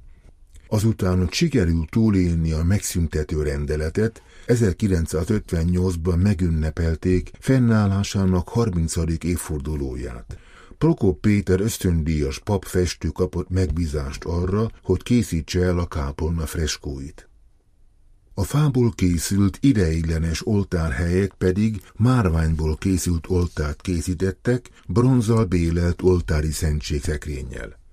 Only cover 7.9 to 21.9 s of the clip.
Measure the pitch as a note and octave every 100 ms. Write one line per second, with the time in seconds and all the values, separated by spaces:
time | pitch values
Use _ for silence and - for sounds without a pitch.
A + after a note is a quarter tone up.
7.9 | G2 G2+ G2+ F#2+ F2+ - A2+ A2+ F2 E2
8.9 | F2 E2 E2 E2+ F2 - D2+ C#2 D2+ C2+
9.9 | B1+ B1 A#1+ - - - - - - D#3
10.9 | E3+ G2 F2 G#2+ G#2 F#2+ F2+ A2 - F#2+
11.9 | E2+ D#2 D#2 C2+ - - G2 - F#2 F2
12.9 | - E2+ - F2+ F2 - F#2 F2 D#2 E2
13.9 | D2 C#2 D2 - F2 F2+ G2+ A2+ - -
14.9 | - - B2 A2 E2 - F2+ F2+ F2 E2+
15.9 | D#2 C#2 C#2+ D#2 E2 D#2 E2 D2+ - D2
16.9 | C2+ C#2 - - _ - _ _ _ -
17.9 | _ - _ _ - G2 C#3+ D3+ B2 A#2
18.9 | - F#2 E2 - G2 G2+ - C#3 G#2+ E2
19.9 | D#2+ D#2+ E2 E2 D#2+ - G#2 F#2+ F2 D#2+
20.9 | C#2 E2+ F2+ G2 - F#2 F#2 A2 G#2 -